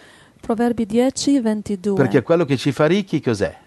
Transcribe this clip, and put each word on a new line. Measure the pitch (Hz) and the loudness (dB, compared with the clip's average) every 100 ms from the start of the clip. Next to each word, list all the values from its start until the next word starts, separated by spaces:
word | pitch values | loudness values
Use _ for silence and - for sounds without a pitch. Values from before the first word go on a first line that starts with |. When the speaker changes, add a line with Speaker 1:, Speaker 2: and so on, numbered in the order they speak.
| - - - _ | -20 -20 -20 _
Speaker 1:
Proverbi | - 226 240 233 208 | -6 -2 -2 -2 -2
dieci | 226 254 - - 277 | 0 0 0 0 2
ventidue. | 220 214 202 196 202 196 | 2 -2 -4 -6 -2 0
Speaker 2:
Perché | 131 135 | 2 2
quello | 113 170 147 | 2 0 2
che | 135 | 0
ci | 139 | -2
fa | 131 151 | 0 2
ricchi | 196 196 156 | 2 0 -2
cos'è? | 127 104 92 - | -2 -2 -2 -6